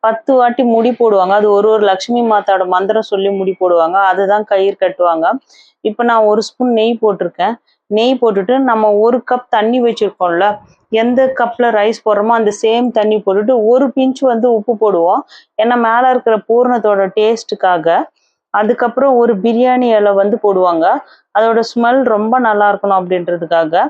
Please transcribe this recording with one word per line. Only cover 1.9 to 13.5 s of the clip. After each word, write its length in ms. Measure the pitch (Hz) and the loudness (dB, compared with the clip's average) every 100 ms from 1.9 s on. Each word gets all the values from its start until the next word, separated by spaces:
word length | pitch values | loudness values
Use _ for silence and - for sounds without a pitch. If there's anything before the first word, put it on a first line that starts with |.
| 190 - 240 | -2 -2 -2
மாதாவோட 420 | 233 214 202 190 180 | 0 0 0 -2 0
மந்திரம் 420 | 185 190 220 214 | -2 0 -2 -2
சொல்லி 220 | 202 196 | -2 -2
முடி 220 | 196 190 190 | -2 -4 -2
போடுவாங்க. 420 | 185 170 165 185 196 | 0 2 2 2 0
அதுதான் 400 | 185 196 208 208 | 0 0 -2 0
கயிறு 320 | 202 196 190 | 0 0 0
கட்டுவாங்க. 480 | 185 180 175 165 165 247 _ _ _ _ 214 | -4 0 -2 0 -2 -4 _ _ _ _ -8
இப்ப 180 | 214 | -4
நான் 240 | 240 226 214 | 0 2 2
ஒரு 140 | 214 | 0
ஸ்பூன் 300 | 214 _ 254 | -2 _ -2
நெய் 200 | 233 220 233 | 0 0 0
போட்டிருக்கேன். 600 | 220 185 175 - 185 233 _ _ _ | -2 -2 -6 -4 -6 -6 _ _ _
நெய் 220 | 208 240 262 | -2 0 0
போட்டுட்டு 400 | 240 196 185 254 | 0 -2 -2 0
நம்ம 280 | 262 220 214 208 | 0 0 2 2
ஒரு 200 | 220 247 - | 2 0 -2
கப் 220 | 247 - | -6 -2
தண்ணி 280 | 233 214 254 | -2 0 0
வச்சிருக்கோம்ல, 640 | 240 220 202 - 180 170 202 208 - _ _ | -2 -2 -4 -2 -4 0 -2 -2 -12 _ _
எந்த 300 | 220 233 247 262 | -2 0 0 0
கப்ல 320 | 262 233 233 240 | 0 -4 0 0
ரைஸ் 280 | 220 208 220 | 2 0 -2
போடுறோமோ 320 | - 208 208 | -2 0 0
அந்த 180 | 233 208 | 0 0
சேம் 340 | 202 220 226 247 | -2 -2 0 0
தண்ணி 260 | 226 214 214 | 0 0 0
போட்டுட்டு 360 | 202 190 214 | 0 -2 0